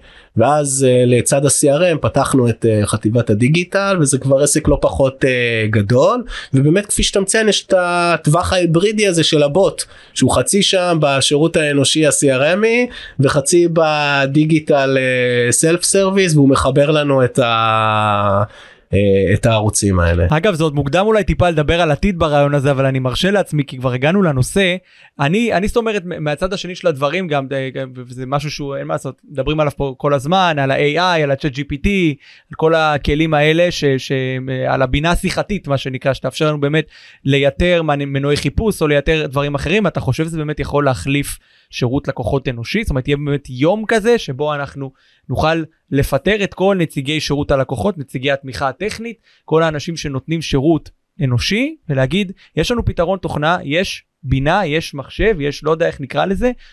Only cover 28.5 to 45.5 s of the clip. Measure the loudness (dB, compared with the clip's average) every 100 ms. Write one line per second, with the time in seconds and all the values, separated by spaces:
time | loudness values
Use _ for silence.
28.5 | -8 -8 -8 -6 -6 -8 -14 _ -6 -2
29.5 | 0 0 -2 -6 -4 -2 -2 0 0 2
30.5 | 0 0 0 0 0 0 0 0 0 -2
31.5 | -6 -8 -4 -2 2 0 -2 -12 -20 _
32.5 | -2 0 2 2 0 -2 0 0 2 2
33.5 | 4 2 2 0 0 -2 -4 -4 -6 -6
34.5 | -4 -2 0 0 0 0 0 -2 -4 -4
35.5 | -6 -4 -4 -4 -6 -4 -2 -4 -2 -2
36.5 | 0 0 -2 -4 -10 -20 -10 -2 2 2
37.5 | 0 0 2 0 -2 -2 -2 0 0 -2
38.5 | -2 -2 0 0 0 0 -2 -2 -4 -4
39.5 | -4 -2 0 0 -2 -4 -2 -4 -4 -6
40.5 | -6 -4 0 0 -2 -2 -2 -4 -10 _
41.5 | _ _ -4 -2 -2 -4 -6 -2 -2 -4
42.5 | -8 -4 -4 -2 -4 -2 -2 -2 -4 -6
43.5 | -2 0 0 0 0 2 0 0 -6 -4
44.5 | -4 -8 -10 -14 _ _ _ -8 -2 0